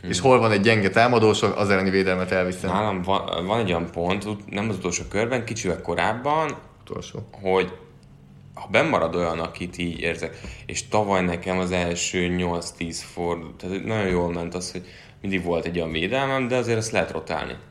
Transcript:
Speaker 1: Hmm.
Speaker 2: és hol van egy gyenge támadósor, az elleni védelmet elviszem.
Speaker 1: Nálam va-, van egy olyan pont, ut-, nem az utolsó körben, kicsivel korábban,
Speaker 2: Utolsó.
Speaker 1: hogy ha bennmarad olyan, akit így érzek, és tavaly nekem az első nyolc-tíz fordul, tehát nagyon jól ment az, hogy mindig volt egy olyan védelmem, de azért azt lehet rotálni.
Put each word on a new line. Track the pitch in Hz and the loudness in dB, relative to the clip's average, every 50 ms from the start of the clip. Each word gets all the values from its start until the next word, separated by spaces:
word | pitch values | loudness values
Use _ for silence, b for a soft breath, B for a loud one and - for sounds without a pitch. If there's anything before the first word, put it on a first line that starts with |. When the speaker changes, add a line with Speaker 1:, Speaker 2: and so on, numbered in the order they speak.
Speaker 1:
Hmm. | - 87 | -4 -2
Speaker 2:
és | 92 90 | -4 2
hol | 87 131 131 123 | 6 8 8 8
van | 113 113 | 8 6
egy | 107 101 | 4 6
gyenge | 98 113 113 110 98 113 | 6 6 4 6 4 4
támadósor, | - 113 113 123 123 117 110 110 104 - - 104 - | 6 6 6 6 6 6 6 6 6 6 4 2 2
az | - 104 98 | 2 2 4
elleni | 101 95 95 98 | 4 4 4 4
védelmet | 92 98 95 95 92 92 92 90 | 4 4 4 4 2 0 0 0
elviszem. | 92 92 92 92 92 92 - 92 | 2 2 2 0 -2 -2 -2 0
Speaker 1:
Nálam | 90 98 107 107 98 92 87 | 0 2 0 0 0 -2 0
va-, | 90 95 98 - - - 82 87 | 0 0 0 0 -2 -4 -2 0
van | 92 107 117 | 0 0 0
egy | 113 92 | 2 2
olyan | 85 85 87 85 | 0 0 -2 -4
pont, | - 85 85 87 95 101 101 | -4 -2 -2 0 0 -2 -2
ut-, | 104 107 101 - - | -4 -6 -6 -8 -8
nem | - 101 104 113 | -6 -4 -2 -2
az | 104 | -4
utolsó | 92 92 90 87 - 92 - | -2 -2 -2 -2 -2 -6 -4
körben, | - 98 113 117 131 123 110 | -2 -2 0 0 0 -2 -2
kicsivel | 113 113 107 - 95 82 - - | -4 -6 -4 -2 -2 -2 -2 -2
korábban, | - 85 87 85 98 113 120 123 143 147 160 160 143 131 - - - - - - | -4 -2 0 0 0 0 0 0 0 2 2 0 -2 -4 -8 -12 -20 -20 -20 -14
Speaker 2:
Utolsó. | - - - - - - - 107 - - - 101 | -12 -10 -10 -10 -10 -10 -12 -12 -12 -14 -6 0
Speaker 1:
hogy | 95 95 95 92 90 - - - - - - - - - - - - - - - - - | 2 4 4 2 2 -4 -12 -16 -20 -20 -20 -20 -20 -20 -20 -20 -20 -20 -20 -20 -18 -16
ha | - - - | -14 -12 2
bennmarad | 98 110 147 165 127 87 80 82 80 | 4 4 4 4 4 2 2 2 0
olyan, | 87 87 85 82 82 | 0 0 0 0 -2
akit | 82 80 - - 87 87 - - | -4 -4 -6 -8 -8 -8 -6 -6
így | 87 85 82 76 | -6 -4 -4 -4
érzek, | - 85 82 78 82 80 B B B B B B B | -4 -4 -4 -4 -6 -8 B B B B B B B
és | B - - - - | B -8 -8 -6 0
tavaly | - 107 107 98 98 92 90 | 0 0 2 4 2 2 2
nekem | 90 87 85 - 95 92 92 | 2 0 -2 -2 -2 -2 0
az | 92 90 | 0 0
első | 92 90 87 85 87 87 - - - 92 87 | 0 0 0 -2 -2 -2 -4 -2 -2 0 0
nyolc-tíz | 87 90 90 90 87 87 85 85 - - - 85 85 82 - - | 0 0 0 0 0 -2 -4 -6 -8 -8 -8 -8 -8 -8 -10 -12
fordul, | - - - 87 85 85 82 82 80 82 - | -12 -8 -6 -4 -4 -4 -4 -6 -14 -14 -12
tehát | - 90 95 98 - | -8 -6 -6 -6 -4
nagyon | 110 110 110 101 95 | -2 -2 -2 0 0
jól | 90 87 87 85 87 | 2 2 0 0 -2
ment | 87 85 87 - | -4 -6 -4 -6
az, | 92 90 - - | -6 -8 -6 -10
hogy | 92 90 B B B B B B B | -10 -12 B B B B B B B
mindig | - 196 196 - 87 | -6 -4 -2 -2 0
volt | 87 87 82 78 | 0 0 0 0
egy | 87 85 | -2 -2
olyan | 87 80 80 80 | -2 -2 -2 -2
védelmem, | 82 82 95 120 131 139 135 135 135 131 120 | -2 -2 0 0 0 0 0 0 0 0 0
de | 127 | 0
azért | 127 120 113 117 110 | 0 0 2 0 0
azt | 110 - - | 0 0 0
lehet | 101 85 - - | 0 0 0 -2
rotálni. | 80 - - 85 76 65 64 64 - - - | -8 -6 -4 -4 -4 -4 -6 -8 -12 -14 -20